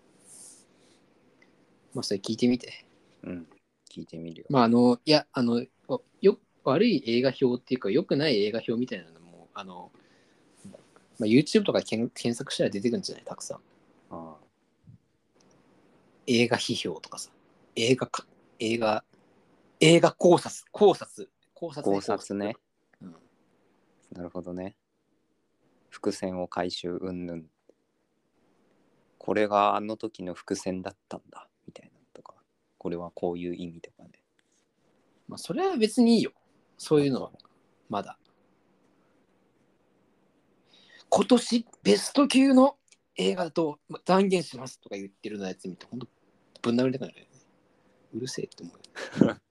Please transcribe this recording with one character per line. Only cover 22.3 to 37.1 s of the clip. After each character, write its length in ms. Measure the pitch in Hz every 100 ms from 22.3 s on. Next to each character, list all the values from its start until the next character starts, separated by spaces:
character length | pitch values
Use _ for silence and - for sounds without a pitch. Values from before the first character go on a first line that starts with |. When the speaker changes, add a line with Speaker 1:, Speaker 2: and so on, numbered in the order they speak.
| 101
Speaker 2:
ね。 180 | 104 - _ _ _ _
Speaker 1:
う 60 | 92
ん。 100 | 82 _ _ _ _ _ _ _ _ _
Speaker 2:
な 100 | -
る 80 | 87
ほ 100 | 90
ど 140 | 87
ね。 220 | 90 95 - _ _ _ _ _ _ _ _ _ _ _
伏 220 | - 110
線 280 | - 95 92
を 60 | 90
回 220 | - 90
収、 200 | - 90 87
う 120 | 92
ん 140 | 90 87
ぬ 80 |
ん。 160 | 82 80 _ _ _ _ _ _ _ _ _ _ _ _ _ _ _ _ -
「こ 160 | -
れ 140 | 98 104
が 280 | 104 101 101
あ 40 |
の 160 | 104 110
時 260 | 113 -
の 100 | 90
伏 200 | 101 -
線 260 | 95 - 92
だ 120 | 92
っ 40 | - -
た 100 | -
ん 40 | -
だ」、 180 | - - _ -
み 60 |
た 100 | -
い 80 | -
な 80 | _ _
と 80 | -
か。 120 | - - _ _ _ -
「こ 100 | 92
れ 60 | 87
は 140 | 87
こ 220 | - 90
う 60 | 87
い 120 | 87
う 40 |
意 120 | 85 87
味」 140 | 82
と 80 | -
か 120 | _
ね。 60 | - _ _ _ _ _ _ _ _ _ _ _ -
Speaker 1:
ま 60 |
あ、 40 | -
そ 140 | -
れ 140 | 196 381
は 100 | 330
別 260 | 214 -
に 140 | 233 233
い 40 |
い 20 |
よ。 100 | 123 - _ _ _ -
そ 180 | - 151
う 60 |
い 60 |
う 40 | 143